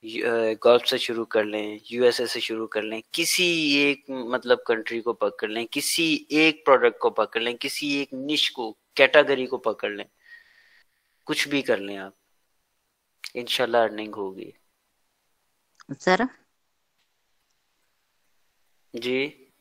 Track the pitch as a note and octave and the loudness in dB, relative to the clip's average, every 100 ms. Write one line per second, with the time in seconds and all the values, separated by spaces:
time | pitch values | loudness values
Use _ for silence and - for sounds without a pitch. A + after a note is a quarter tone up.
0 | A2+ A#2 A#2 A#2 A2 A2 A#2 A#2+ - B2+ | -10 -4 -2 0 0 2 6 6 4 -2
1 | - A#2 A2+ A2+ G#2 G#2+ G#2+ G#2+ - A#2+ | -2 -4 -2 0 0 -4 -6 -10 -10 2
2 | B2 A#2 A#2 A#2+ - A2+ A2 G#2+ G#2+ A2 | 2 2 -4 -4 -4 -6 -4 -4 -4 -8
3 | - - E3 - F3+ E3+ D3+ C#3+ C#3+ C#3 | -8 -4 -2 2 2 2 2 2 2 0
4 | - C3 A#2 B2 A#2+ B2 - A2+ G#2+ A#2 | -6 -10 -4 -4 2 2 4 -2 0 -4
5 | A#2 A2 G#2 - G#2+ A2 A#2 C#3+ - - | -4 -2 -2 -2 -6 -4 -4 -4 -2 0
6 | E3 D3+ - D3 D#3+ D3+ - C3 A#2 A2+ | 0 0 0 2 2 2 4 6 6 2
7 | A#2+ G#2+ G#2+ A2+ A#2 A#2+ - - D3 C#3+ | -2 0 -2 -2 -4 -6 -8 -6 -4 -4
8 | C#3 C3 C#3 D3+ - - A2+ - _ - | -4 -8 -6 -2 -2 -4 -10 -10 _ 2
9 | C3+ D3+ C#3 C3+ B2+ B2 - G#2 G#2+ G2+ | 6 6 4 0 -2 -4 -4 -4 -6 -8
10 | - _ _ - _ _ _ _ _ _ | -14 _ _ -20 _ _ _ _ _ _
11 | _ _ - D3+ C#3+ C#3+ B2+ G#2+ G2 G2 | _ _ -8 -4 0 -2 0 -2 -2 -10
12 | F#2+ _ _ _ _ _ _ _ _ _ | -12 _ _ _ _ _ _ _ _ _
13 | _ _ - B2 A#2+ - B2 A#2 A2+ G#2+ | _ _ -12 -10 -6 0 2 4 2 0
14 | G#2+ G#2 G2 F#2+ - - _ _ _ _ | -8 -8 -8 -8 -16 -18 _ _ _ _
15 | _ _ _ _ _ _ _ _ - C#3+ | _ _ _ _ _ _ _ _ -16 -6
16 | - G#3+ B3+ - _ _ _ _ _ _ | 0 0 0 -6 _ _ _ _ _ _
17 | _ _ _ _ _ _ _ _ _ _ | _ _ _ _ _ _ _ _ _ _
18 | _ _ _ _ _ _ _ _ _ A#2+ | _ _ _ _ _ _ _ _ _ -8
19 | A#2+ C3 C#3+ - - _ | -2 -2 -2 -8 -20 _